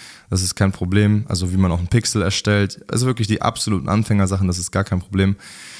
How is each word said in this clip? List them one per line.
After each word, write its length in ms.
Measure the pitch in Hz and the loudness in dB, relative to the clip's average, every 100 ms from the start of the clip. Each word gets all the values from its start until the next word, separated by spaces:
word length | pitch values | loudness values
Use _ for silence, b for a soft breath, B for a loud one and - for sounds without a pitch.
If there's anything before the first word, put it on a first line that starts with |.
| B B B | B B B
Das 140 | 95 | -2
ist 140 | 92 - | -2 0
kein 160 | 98 | 0
Problem. 520 | - 90 98 104 107 110 | 0 0 2 4 2 0
Also 260 | 87 90 | -2 0
wie 40 | 95 | 2
man 160 | 92 | 2
auch 60 | 87 | 0
einen 100 | 87 | 0
Pixel 320 | 117 - 110 | 0 0 0
erstellt. 640 | 92 - - 104 98 - - | 0 0 0 2 0 -4 -6
Also 160 | - 127 | -2 0
wirklich 220 | 127 104 | 0 0
die 120 | 110 | 0
absoluten 480 | - - - 95 - | -2 -2 -2 -2 0
Anfängersachen, 580 | 104 110 104 95 95 95 | 0 2 2 2 2 0
das 120 | 87 | -2
ist 140 | 87 | -2
gar 120 | 98 | -2
kein 160 | 98 90 | 0 -2
Problem. 360 | - 95 95 98 B B B | -2 2 2 0 B B B